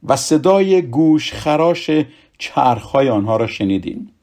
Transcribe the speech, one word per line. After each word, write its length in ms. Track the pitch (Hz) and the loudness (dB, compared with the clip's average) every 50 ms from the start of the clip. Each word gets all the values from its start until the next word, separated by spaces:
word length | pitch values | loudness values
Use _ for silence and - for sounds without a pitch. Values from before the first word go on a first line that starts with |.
| - | 0
و 140 | 127 135 | 0 -2
صدای 640 | 131 - - 160 151 139 180 190 196 190 190 190 185 170 | -2 0 0 0 2 4 4 4 4 4 4 2 2 0
گوشخراش 1080 | 135 117 147 160 160 156 156 151 - - - - 156 151 151 160 170 175 170 - - 156 156 151 151 - _ _ _ _ _ | 0 0 0 2 4 4 2 0 -4 -10 -8 -4 -2 0 2 2 0 0 -2 -2 -2 -2 -2 -2 -4 -8 _ _ _ _ _
چرخ‌های 680 | - - - - 135 127 120 107 - - - 139 139 135 | -14 -6 -2 0 2 2 0 0 -4 -4 0 0 0 2
آنها 280 | 117 104 101 104 113 | 0 0 0 0 -2
را 100 | 110 117 | -2 -2
شنیدیم. 640 | 107 - - 107 98 98 95 90 87 - - - - _ _ | -4 -4 -4 -2 -2 -2 -2 -4 -6 -10 -10 -14 -16 _ _